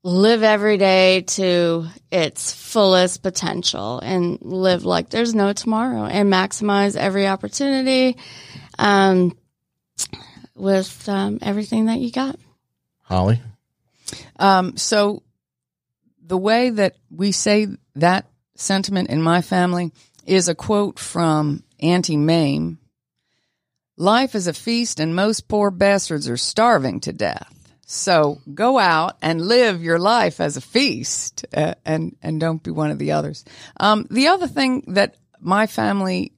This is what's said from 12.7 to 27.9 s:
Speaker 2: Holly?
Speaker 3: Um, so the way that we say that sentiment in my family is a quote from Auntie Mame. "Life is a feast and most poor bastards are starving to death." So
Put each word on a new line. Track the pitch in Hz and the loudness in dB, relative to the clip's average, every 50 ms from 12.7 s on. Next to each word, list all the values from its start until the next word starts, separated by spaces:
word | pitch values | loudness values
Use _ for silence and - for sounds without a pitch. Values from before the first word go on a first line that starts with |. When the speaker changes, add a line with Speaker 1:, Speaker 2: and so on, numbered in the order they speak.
| _ _ _ _ _ _ _ | _ _ _ _ _ _ _
Speaker 2:
Holly? | _ 92 92 92 101 117 117 - 117 - _ _ _ _ _ _ _ _ _ _ - - - - - _ - | _ 0 0 2 2 2 0 -2 -12 -20 _ _ _ _ _ _ _ _ _ _ -16 -16 -16 -20 -20 _ 0
Speaker 3:
Um, | - 196 190 185 185 180 - | 4 4 4 4 2 0 -4
so | - - - 220 208 202 202 208 - _ _ _ _ _ _ _ _ _ _ _ _ _ _ _ _ _ _ _ _ | -6 -4 0 2 2 2 0 -2 -6 _ _ _ _ _ _ _ _ _ _ _ _ _ _ _ _ _ _ _ _
the | _ 160 185 | _ -4 -4
way | 185 190 214 220 233 247 254 | -2 2 2 2 2 2 0
that | 226 208 196 180 - _ _ _ | 2 0 0 0 -2 _ _ _
we | - 160 196 202 | -6 -2 -2 -2
say | 185 - - 208 208 214 214 196 - - _ _ _ | -2 0 2 2 2 2 2 -2 -6 -14 _ _ _
that | 143 160 175 185 196 - _ _ _ _ _ _ | 2 2 2 2 2 -2 _ _ _ _ _ _
sentiment | - - - 196 190 190 - 196 180 175 - | -10 -4 -2 -2 -2 0 -2 -2 -2 -2 -2
in | 127 156 | -2 0
my | 160 165 170 180 | 2 2 2 2
family | 170 - 190 185 180 180 175 175 175 160 _ _ _ _ _ _ _ | 0 0 0 0 0 0 0 -2 -4 -6 _ _ _ _ _ _ _
is | - - 190 175 175 | 0 2 2 2 0
a | 160 | -4
quote | - - - 214 202 202 196 - - | -4 -2 -2 0 0 0 -2 -6 -10
from | - - - 175 170 160 156 151 151 147 143 - _ _ _ _ | -14 -8 -4 0 2 2 2 2 0 0 -2 -6 _ _ _ _
Auntie | - 165 175 180 170 - 160 147 | 0 2 2 2 0 0 0 0
Mame. | 147 160 165 165 156 139 139 151 160 170 165 - _ _ _ _ _ _ _ _ _ _ _ _ _ _ _ _ _ _ _ _ _ _ _ | 2 2 2 2 2 0 0 -2 -4 -6 -8 -12 _ _ _ _ _ _ _ _ _ _ _ _ _ _ _ _ _ _ _ _ _ _ _
"Life | - 170 196 220 240 269 262 - | 0 2 2 4 4 2 0 -2
is | 214 175 | -4 -4
a | 175 151 | -4 -6
feast | - - 233 233 233 240 226 - - | -4 -4 -2 -2 -2 -2 -4 -4 -4
and | 160 160 165 | -2 -2 0
most | 180 196 214 220 - - _ | 0 0 0 0 -4 -4 _
poor | 208 208 202 202 | 0 0 0 0
bastards | 185 175 196 202 202 196 - - 160 147 - - | 0 0 0 2 2 0 0 -4 -6 -6 -4 -6
are | 120 | -6
starving | 120 - - - - 220 240 226 160 131 127 - - | -4 -6 -4 0 2 2 4 4 2 2 -2 -4 -4
to | - - | -8 -10
death." | - - 107 80 - - - _ - _ _ _ _ _ _ | -6 -4 -4 -4 -4 -6 -14 _ -20 _ _ _ _ _ _
So | - | -12